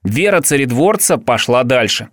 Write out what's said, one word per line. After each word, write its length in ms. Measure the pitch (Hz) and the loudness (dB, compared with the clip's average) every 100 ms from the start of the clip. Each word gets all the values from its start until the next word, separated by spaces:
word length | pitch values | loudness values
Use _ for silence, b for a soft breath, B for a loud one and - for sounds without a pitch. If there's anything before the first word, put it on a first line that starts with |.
| 101 | -4
Вера 340 | 117 202 185 | 0 0 0
царедворца 760 | - 143 135 120 180 214 - 151 | 0 -2 0 0 0 0 0 -2
пошла 460 | - 113 - 120 | 0 -2 0 0
дальше. 440 | 123 127 110 - 113 | 2 2 0 -4 -10